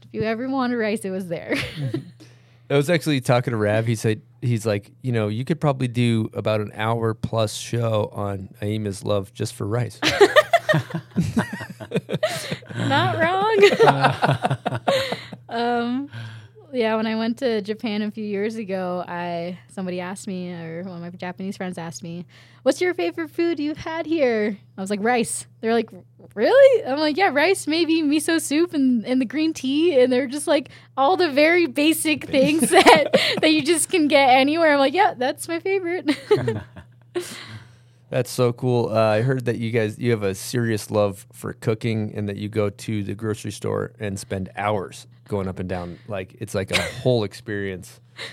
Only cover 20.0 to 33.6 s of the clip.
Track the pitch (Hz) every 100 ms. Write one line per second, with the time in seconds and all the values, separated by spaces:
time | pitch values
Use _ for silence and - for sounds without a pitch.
20 | 180 196 - 185 180 170 165 165 185 170
21 | 170 180 180 175 190 - 185 180 165 -
22 | 170 175 175 - - - 262 302 359 349
23 | 339 339 311 - 339 330 294 302 330 320
24 | 320 330 254 220 208 196 - - 190 208
25 | 220 247 208 - - _ 226 233 220 180
26 | - - - 202 277 523 554 480 247 285
27 | 302 302 392 277 330 381 - 320 311 330
28 | 294 302 320 330 - 294 349 320 262 240
29 | 220 254 220 294 320 311 262 285 349 269
30 | 254 254 269 285 339 302 - - - -
31 | 269 370 339 269 311 349 330 240 302 320
32 | 320 294 - 285 277 320 254 339 440 320
33 | - - - 453 311 311